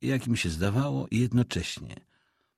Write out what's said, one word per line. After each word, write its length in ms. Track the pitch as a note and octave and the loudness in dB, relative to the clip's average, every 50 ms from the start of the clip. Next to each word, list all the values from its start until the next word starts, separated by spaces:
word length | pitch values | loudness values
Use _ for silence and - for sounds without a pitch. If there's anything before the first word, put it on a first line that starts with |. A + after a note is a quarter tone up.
| - | -2
jak 240 | B2+ C3+ B2+ - | 0 0 0 2
im 100 | A#2+ A2+ | 0 0
się 120 | G2+ - F2 | 0 2 -2
zdawało, 560 | D#2+ D#2 F#2 G2+ G2+ B2 C#3+ C#3+ C3+ C3+ - - | 0 0 0 2 2 2 0 0 -2 -4 -4 -2
jednocześnie. 840 | - A2+ B2 A#2+ A#2+ B2 A#2+ - - F2 E2+ - - - - A1+ - - - _ _ _ _ _ _ _ _ _ _ | 0 2 2 4 4 2 2 4 0 -4 -4 -4 -6 -8 -10 -14 -14 -16 -18 _ _ _ _ _ _ _ _ _ _